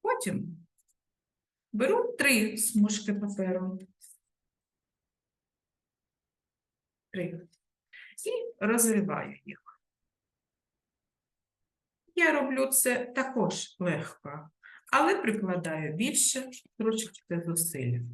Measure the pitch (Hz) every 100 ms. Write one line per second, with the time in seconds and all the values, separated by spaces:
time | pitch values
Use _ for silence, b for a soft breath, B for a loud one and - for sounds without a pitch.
0 | 427 494 320 - - - - _ _ _
1 | _ _ _ _ _ _ _ 214 269 466
2 | 480 - 285 233 214 214 - 214 208 -
3 | - 202 202 - 185 185 185 190 - _
4 | - - _ _ _ _ _ _ _ _
5 | _ _ _ _ _ _ _ _ _ _
6 | _ _ _ _ _ _ _ _ _ _
7 | _ 190 165 170 - _ _ _ _ B
8 | B - 427 494 - - 208 240 226 214
9 | 190 143 - - - - - - _ _
10 | _ _ _ _ _ _ _ _ _ _
11 | _ _ _ _ _ _ _ _ _ _
12 | _ 339 330 294 262 269 269 - 254 240
13 | 247 262 254 240 165 - - - 180 156
14 | - - - 147 - _ B B B 269
15 | 330 392 233 202 190 180 170 156 151 156
16 | 254 - - 262 262 - _ - 220 220
17 | - - _ 170 165 165 - 139 123 123
18 | 120